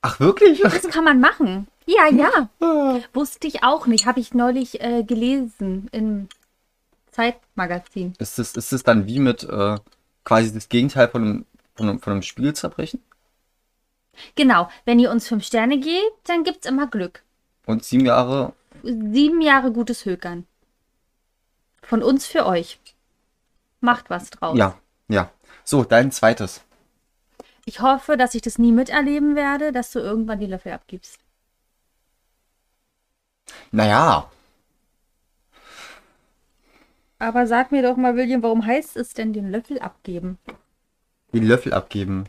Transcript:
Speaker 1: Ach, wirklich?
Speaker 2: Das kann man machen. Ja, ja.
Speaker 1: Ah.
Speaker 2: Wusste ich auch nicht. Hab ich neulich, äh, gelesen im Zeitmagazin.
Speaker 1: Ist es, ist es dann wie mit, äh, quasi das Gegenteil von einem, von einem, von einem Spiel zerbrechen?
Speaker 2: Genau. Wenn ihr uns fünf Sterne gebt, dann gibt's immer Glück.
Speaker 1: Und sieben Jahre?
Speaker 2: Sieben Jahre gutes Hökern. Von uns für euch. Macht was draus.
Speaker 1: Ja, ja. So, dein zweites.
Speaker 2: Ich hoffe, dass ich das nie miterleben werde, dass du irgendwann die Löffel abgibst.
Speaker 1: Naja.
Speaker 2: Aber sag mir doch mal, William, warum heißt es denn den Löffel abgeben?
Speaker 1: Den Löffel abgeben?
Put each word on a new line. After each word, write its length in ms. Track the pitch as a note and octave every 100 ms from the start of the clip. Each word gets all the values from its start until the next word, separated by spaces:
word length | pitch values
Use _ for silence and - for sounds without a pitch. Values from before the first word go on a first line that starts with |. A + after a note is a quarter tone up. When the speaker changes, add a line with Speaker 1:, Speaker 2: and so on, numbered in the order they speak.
Speaker 1:
Ach, 180 | - -
wirklich? 400 | D3 - G#4 D4+
Speaker 2:
Das 220 | G4+ F4 F#4
kann 160 | D#4+
man 160 | D#4+ C4+
machen. 460 | C#4 - B3+ F#3+ G3+ _ -
Ja, 200 | G4+ D#4
ja. 420 | B3 D4 A#4 A#3 _
Speaker 1:
Ah. 380 | E4 D#4 C#4 B3+ A#3
Speaker 2:
Wusste 320 | - C#4+ - D#4+
ich 160 | -
auch 220 | B3 D#4 -
nicht. 180 | A3 A#3
Hab 120 | B3+
ich 160 | A3+
neulich, 460 | A#3+ A#3+ B3+ B3 -
äh, 200 | A#3 A#3+
gelesen 840 | A3 A#3 A#3+ C4+ A#3+ _ G3 F#3+ G#3
im 360 | A3+ A3 G#3 F#3+ - _ _ _ _ _ _ _
Zeitmagazin. 1000 | - A#3 A#3+ _ - F3+ F3 - - F3+ F3+
Speaker 1:
Ist 200 | A2 -
es, 160 | A2+ -
ist 160 | -
es 100 | C3
dann 240 | - A2+ G2+
wie 120 | B2+
mit, 240 | C3+ A#2
äh, 340 | - G#2 G2+ G#2 _ _ _ _
quasi 280 | - A2+ A2+
das 160 | G#2+ -
Gegenteil 400 | A#2+ C3+ C3+ A#2+
von 140 | B2
einem, 240 | G#2+ G#2 - _ _
von 140 | - G#2+
einem, 120 | G2+
von 120 | -
einem 100 | G2+
Spiel 300 | F#2 - C3+
zerbrechen? 500 | D3+ - - D#3+ B3+ _ _ _ _ _ _ _ _ _ _ _ _ -
Speaker 2:
Genau. 340 | - C4+ G3 F3 -
Wenn 140 | - A#3+
ihr 120 | A#3+
uns 160 | A3+ -
fünf 160 | A3
Sterne 340 | - A#3 A#3 C#4+
gebt, 500 | C#4+ E4+ G#4+ A4 -
dann 160 | F4
gibt's 220 | D#4+ - C4
immer 200 | C4 C#4+
Glück. 360 | A3+ F3+ - _ _ _ _
Speaker 1:
Und 200 | - A2+
sieben 200 | - B2+ C3
Jahre? 460 | A#2+ B2 C3+ B2+ - _ -
Speaker 2:
Sieben 580 | - A3+ G#3+ A3+ D4+ E4
Jahre 320 | D#4 C4+ B3+
gutes 320 | A3+ A#3 A#3
Hökern. 420 | G3+ F3+ F3+ F3 F3 _ _ _ _ _ _ _ _ _ _ _ _ _
Von 200 | - A#3
uns 240 | - C4+ -
für 200 | E4 -
euch. 320 | F3 E3+ - _ _ _ _ _ _ _ _ _ _
Macht 300 | A#3+ A#3+ -
was 200 | F3 -
draus. 260 | - E3 C3
Speaker 1:
Ja, 200 | G2 F#2 _ _ _
ja. 220 | G#2+ F2+ _ _ -
So, 200 | - C#3+
dein 280 | A#2 A2+ C3+
zweites. 500 | - A2 A#2 G2+ - _ _ _ _ _ _ _ _ - _ -
Speaker 2:
Ich 140 | -
hoffe, 360 | B3+ C4+ - C#4+
dass 180 | B3+
ich 80 | A#3
das 160 | A#3 -
nie 140 | A#3
miterleben 640 | A#3 C4 D4+ C#4 D4 D4 D4
werde, 360 | C#4 C#4 D4+
dass 180 | B3 B3
du 80 | B3
irgendwann 400 | F#3+ A3 A3 G#3+
die 80 | G3+
Löffel 260 | F#3+ -
abgibst. 460 | - _ F3+ - - _ _ _ _ _ _ _ _ _ _ _ _ _ _ _ _ _ _ _ _ _ _ - - -
Speaker 1:
Naja. 580 | G#2+ G#2+ A2 D#3+ F2 - _ _ _ _ _ _ _ _ _ _ _ _ _ - - - - _ _ _ _ _ _ _ _ _ _ _ _
Speaker 2:
Aber 280 | A3+ A3+ A#3+
sag 260 | A#3 B3+
mir 100 | C#4+
doch 140 | B3 B3+
mal, 200 | B3+ A#3+
William, 260 | B3+ B3
warum 220 | A3+ A3+
heißt 320 | G#3+ C4 D4+ -
es 180 | A#3+
denn 180 | - A3
den 180 | G#3+ G3
Löffel 280 | G3+ A#3 C#4
abgeben? 580 | - _ - F3 F3+ F#3 - - _ _ _ _ _ _ _
Speaker 1:
Den 140 | A#2 A2
Löffel 260 | B2+ -
abgeben? 520 | G2 - G#2 F#2+ F#2+